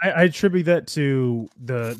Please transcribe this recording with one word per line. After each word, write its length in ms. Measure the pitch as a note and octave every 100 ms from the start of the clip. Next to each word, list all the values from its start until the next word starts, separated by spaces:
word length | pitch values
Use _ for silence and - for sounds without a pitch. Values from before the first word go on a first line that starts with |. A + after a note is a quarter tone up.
I, 80 | F3+
I 100 | E3
attribute 420 | F3+ - G3+ F3+
that 220 | E3 F3 -
to 580 | - C#3+ C3+ B2 A#2 A2 -
the, 320 | A#2+ B2 A2+ A#2+